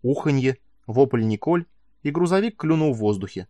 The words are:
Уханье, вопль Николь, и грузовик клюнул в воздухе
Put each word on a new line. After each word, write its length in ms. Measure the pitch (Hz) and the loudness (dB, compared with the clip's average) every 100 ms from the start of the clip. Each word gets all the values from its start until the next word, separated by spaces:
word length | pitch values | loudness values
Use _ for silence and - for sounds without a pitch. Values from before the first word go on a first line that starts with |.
Уханье, 560 | 123 143 156 139 131 131 _ _ - | -2 -2 0 0 0 -2 _ _ -6
вопль 380 | 117 135 120 | 2 2 2
Николь, 420 | 110 107 - 175 170 _ _ _ | 0 -2 0 -2 -2 _ _ _
и 80 | 151 | -6
грузовик 440 | 151 175 190 226 220 | -2 0 2 0 -4
клюнул 380 | 156 160 156 | -2 2 2
в 60 | 117 | 0
воздухе 480 | 107 104 95 92 | 0 -2 -4 -10